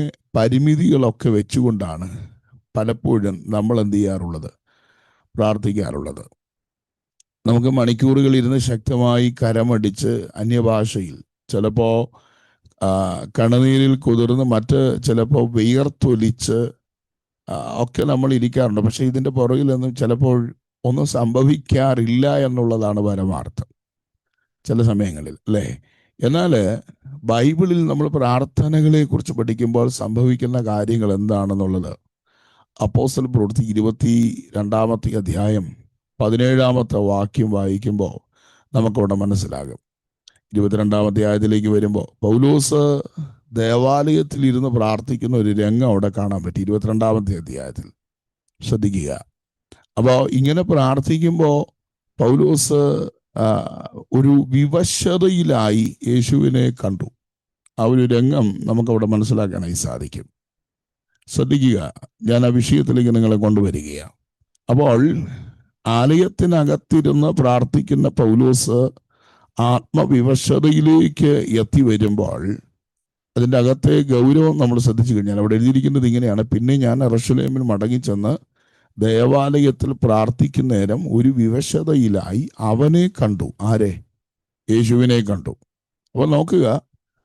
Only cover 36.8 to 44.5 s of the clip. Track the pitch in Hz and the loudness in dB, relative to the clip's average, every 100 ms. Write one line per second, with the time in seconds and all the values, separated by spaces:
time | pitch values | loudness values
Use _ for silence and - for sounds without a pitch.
36.8 | 113 104 101 101 101 - 110 101 98 98 | -2 -2 0 -2 -2 -2 -2 0 -2 -4
37.8 | 104 104 95 - _ _ _ _ _ 127 | -4 -4 -4 -6 _ _ _ _ _ -2
38.8 | 110 107 101 101 101 98 - 67 69 - | 0 0 0 0 0 -2 -4 -10 -12 -16
39.8 | _ _ _ _ - _ _ 104 101 104 | _ _ _ _ -20 _ _ -2 0 0
40.8 | 104 104 104 101 104 104 107 107 107 104 | 0 0 0 0 0 0 0 0 0 0
41.8 | 104 104 - - 104 113 139 147 139 151 | 0 -4 -8 -4 0 2 4 2 0 0
42.8 | 143 143 - - 143 - _ 117 113 120 | 0 -2 -6 -12 -14 -16 _ -4 0 2
43.8 | 131 143 147 156 143 135 135 | 2 0 0 0 -2 -2 0